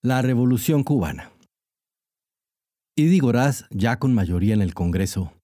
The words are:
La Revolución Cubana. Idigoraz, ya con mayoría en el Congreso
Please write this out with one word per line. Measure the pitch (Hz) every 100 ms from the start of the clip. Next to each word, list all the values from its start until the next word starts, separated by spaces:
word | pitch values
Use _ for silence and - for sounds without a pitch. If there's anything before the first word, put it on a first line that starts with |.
La | 123 127
Revolución | 127 123 123 123 - 147
Cubana. | 135 143 80 65 - _ _ _ _ _ _ _ _ _ _ _ _ _ _ _ _ -
Idigoraz, | 156 185 131 120 143 123 -
ya | 98 113 123
con | 131
mayoría | 120 87 90 101 107
en |
el | 92
Congreso | - 87 90 95 98 90 _